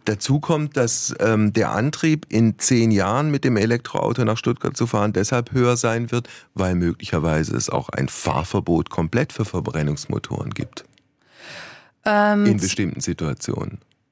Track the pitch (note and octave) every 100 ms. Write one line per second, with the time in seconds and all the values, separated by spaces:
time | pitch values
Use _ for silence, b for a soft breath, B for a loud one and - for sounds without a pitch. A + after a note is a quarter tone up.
0 | - G#2 - C#3 - D#3+ D3+ C#3 A#2+ -
1 | - - A2 A2 G#2+ G2+ F#2+ G2 B2+ D3+
2 | E3 D#3 - A2 A2+ G#2 - B2+ A2+ G#2
3 | F#2+ A#2+ D3+ C#3 C3 A2+ A2 A#2+ - -
4 | G2+ A#2+ A2+ A2+ - B2 - - A#2+ G#2+
5 | G#2 G2+ G2+ B2+ A#2+ C3 A#2+ A#2+ A#2 A2+
6 | A#2 A#2+ B2 B B - F#2 F2+ E2+ -
7 | - E2+ D#2+ D#2 D#2 - - - - -
8 | C2+ - - D2+ F2+ G2+ E2+ E2 E2 -
9 | E2 A#2 D#3 - G#2+ F2+ - D#2+ D2 D2
10 | - - - - - - - - - _
11 | _ _ B B B B B B B _
12 | - G#3 G#3 G#3 G3+ G#2 F2+ - G2 -
13 | - E2+ D#2+ C2 - - - - _ _
14 | _